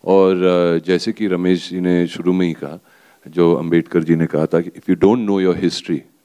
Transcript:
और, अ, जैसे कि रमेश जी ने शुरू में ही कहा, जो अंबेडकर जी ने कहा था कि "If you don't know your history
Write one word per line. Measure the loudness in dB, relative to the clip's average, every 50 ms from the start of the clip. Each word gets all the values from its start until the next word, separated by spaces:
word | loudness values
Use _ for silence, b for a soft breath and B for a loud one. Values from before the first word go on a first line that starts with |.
| 0
और, | 2 4 4 4 4 2 2 2
अ, | 2 2 2 2 2 0 -2 0
जैसे | 0 -2 0 0 -4
कि | -6 -4 -4
रमेश | -4 -2 0 0 0 0 0 -2 -8
जी | -8 -4
ने | -2 0 2 0 0
शुरू | -2 -4 -4 -2 -2 0
में | 0 -2
ही | -2 -4
कहा, | -6 -10 -14 -14 -16 b b b b b b b b _
जो | -10 -2 2 2 2 2
अंबेडकर | 0 0 0 0 0 0 0 -2 -2 0
जी | 0 0
ने | 0 0
कहा | -2 0 -2 -2
था | 0 -2 -2
कि | -2 -4
"If | -12 -12 _
you | -4 0
don't | 2 2 2 2 2 0 -2
know | -2 0
your | 0 0 0 0 -2
history | -4 -4 -4 -6 -6 -6 -6 -6 _ _ _